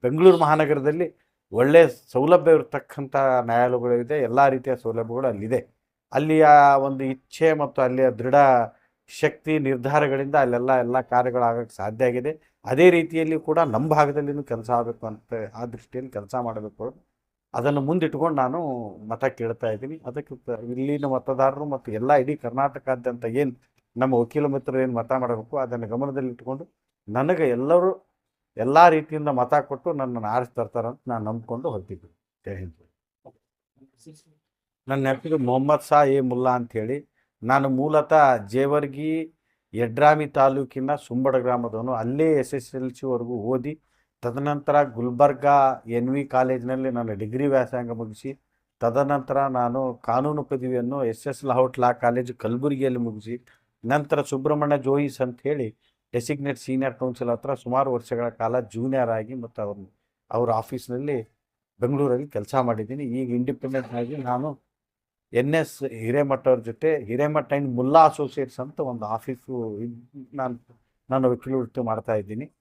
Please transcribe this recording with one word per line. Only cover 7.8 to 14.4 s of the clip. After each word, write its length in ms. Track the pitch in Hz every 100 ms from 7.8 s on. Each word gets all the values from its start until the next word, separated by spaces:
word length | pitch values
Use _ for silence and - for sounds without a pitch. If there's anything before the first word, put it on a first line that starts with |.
ಅಲ್ಲಿಯ 300 | 127 127 131
ದೃಢ 240 | 113 120 143 139 131 107 _ _ _ _
ಶಕ್ತಿ 520 | - 156 156 - 156
ನಿರ್ಧಾರಗಳಿಂದ 760 | 135 135 127 147 147 135 139 147
ಅಲ್ಲೆಲ್ಲ 440 | 135 120 127 131
ಎಲ್ಲ 220 | 120 127
ಕಾರ್ಯಗಳಾಗಕ್ಕೆ 760 | 127 123 123 123 120 117 113 -
ಸಾಧ್ಯ 300 | 98 113 127
ಆಗಿದೆ. 500 | 123 131 156 _ _ -
ಅದೇ 240 | 131 180
ರೀತಿಯಲ್ಲಿ 500 | 175 160 160 160 160
ಕೂಡ 200 | 156 156
ನಮ್ಮ 300 | 160 110 156
ಭಾಗದಲ್ಲಿನೂ 540 | 156 143 143 143 143